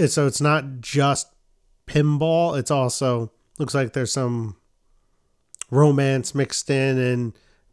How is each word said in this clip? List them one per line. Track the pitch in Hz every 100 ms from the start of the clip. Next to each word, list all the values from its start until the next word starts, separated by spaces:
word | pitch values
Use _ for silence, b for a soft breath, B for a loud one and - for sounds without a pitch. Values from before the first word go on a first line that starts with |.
| 156
so | - 139
it's | -
not | 147 156 139 127
just | 113 139 143 143 - _ _ _ _ _ -
pinball. | 151 147 147 160 165 170 147
It's | 120
also, | 143 127 - 131 120 113 - _ -
looks | 147 139
like | 123
there's | 139 120
some | 139 123 117 113 95 _ _ _ _ _ _ _ _ _ - -
romance | 127 151 143 139 135 117
mixed | 139 139 - -
in | 135 135 131
and | 127 123 120 - _ _ _